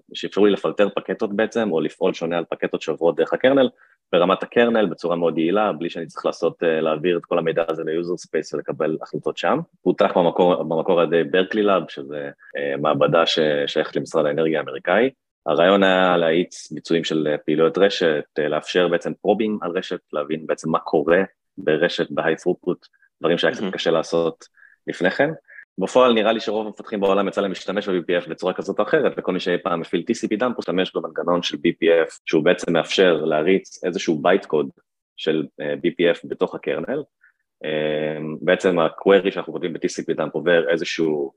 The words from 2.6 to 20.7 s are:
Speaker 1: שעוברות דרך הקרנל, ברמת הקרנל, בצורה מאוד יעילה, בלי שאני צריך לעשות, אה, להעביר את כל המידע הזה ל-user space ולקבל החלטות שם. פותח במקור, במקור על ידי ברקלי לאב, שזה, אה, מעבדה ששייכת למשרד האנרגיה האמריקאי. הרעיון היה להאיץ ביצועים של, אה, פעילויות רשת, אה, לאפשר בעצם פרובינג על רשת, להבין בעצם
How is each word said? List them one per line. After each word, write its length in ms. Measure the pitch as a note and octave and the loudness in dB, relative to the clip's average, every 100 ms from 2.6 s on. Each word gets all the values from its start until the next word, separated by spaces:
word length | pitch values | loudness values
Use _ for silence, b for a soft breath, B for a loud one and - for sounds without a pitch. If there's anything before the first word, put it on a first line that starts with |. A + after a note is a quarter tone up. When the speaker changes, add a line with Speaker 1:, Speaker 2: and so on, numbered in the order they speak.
| F2 F2+ | -4 -4
Speaker 1:
שעוברות 340 | - D2 E2 D#2 | -4 0 0 2
דרך 160 | D#2 | 0
הקרנל, 360 | - B2+ C#3 B2 b b b _ | 2 4 4 2 b b b _
ברמת 300 | F2 F2+ F#2+ | 2 2 0
הקרנל, 440 | - A#2+ A#2+ A2+ F#2+ | 0 2 4 4 0
בצורה 300 | D#2+ E2+ E2+ | -2 -4 0
מאוד 220 | E2+ D#2+ | 0 0
יעילה, 340 | D#2+ G2+ G#2+ | 0 2 0
בלי 180 | D#2 E2+ | -2 -6
שאני 160 | F2 E2 | -8 -10
צריך 200 | - D#2+ | -6 -6
לעשות, 360 | - E2 - | -2 -2 0
אה, 180 | E2+ D#2+ | 0 0
להעביר 360 | D#2+ D#2 F2 E2+ | 0 0 0 -2
את 80 | |
כל 140 | - F2 | 0 -2
המידע 260 | E2 E2 E2 | 0 0 -2
הזה 140 | D#2+ | -4
ל-user 420 | D#2+ D#2+ E2+ E2+ - | -4 -4 -4 -6 -4
space 280 | D#2+ - | -6 -4
ולקבל 440 | D2+ D#2+ C#2+ D#2 D#2 | -6 -6 -4 -2 -4
החלטות 340 | - D2+ D#2 - | -6 -6 -6 -2
שם. 220 | - C3+ E3+ _ | 0 0 -4 _
פותח 280 | - - G2 F#2+ | -2 2 2 2
במקור, 460 | E2+ F2 F2+ E2+ | 2 4 2 2
במקור 380 | D#2 D#2+ D#2 F2 | 0 -2 2 2
על 60 | D#2+ | 2
ידי 240 | E2 D2 | 2 2
ברקלי 320 | F2+ F#2+ A2 | 0 0 0
לאב, 200 | G2+ F#2 D#2 | 2 2 -2
שזה, 420 | - C#2 D2 C#2+ - B C#2 | -10 -12 -10 -10 -14 B -6
אה, 200 | C#2+ C#2 | -4 -2
מעבדה 500 | D2+ C#2+ D2 E2 D#2+ | 0 2 4 4 2
ששייכת 680 | E2 D#2 D2 C#2+ D#2 D2+ - | 2 0 0 0 -2 -2 -4
למשרד 300 | C#2 E2 D2 | -2 0 0
האנרגיה 320 | D2 D#2+ D#2 | 0 0 -2
האמריקאי. 500 | C2+ C2+ F2 G2 C3 - _ _ D2+ | -4 -6 0 2 2 -2 _ _ -2
הרעיון 360 | D2+ F2+ G2+ | 2 4 6
היה 340 | F#2+ F#2 F#2 F2 | 4 4 4 4
להאיץ 560 | E2 E2 F2 - - | 2 2 -2 -8 -14
ביצועים 320 | D2 - E2 | -10 -2 -2
של, 240 | D#2 D#2 D2+ | 0 -2 0
אה, 80 | D2+ | -2
פעילויות 400 | - D#2 D#2+ E2+ | 0 2 2 4
רשת, 460 | G2+ - E2+ D2 - - | 2 2 0 0 -4 -4
אה, 100 | D2 | -2
לאפשר 400 | D2+ - D#2 E2+ | -2 -2 2 2
בעצם 240 | E2+ E2 | 0 -4
פרובינג 440 | D#2 F#2 G#2 G#2+ G#2 | -2 0 0 0 -4
על 80 | F2+ | -6
רשת, 300 | F2+ - F2+ _ | -6 -6 -8 _
להבין 340 | D2+ D2 D#2 D2+ | -6 -4 -6 -4
בעצם 240 | D2 D#2+ | -6 -2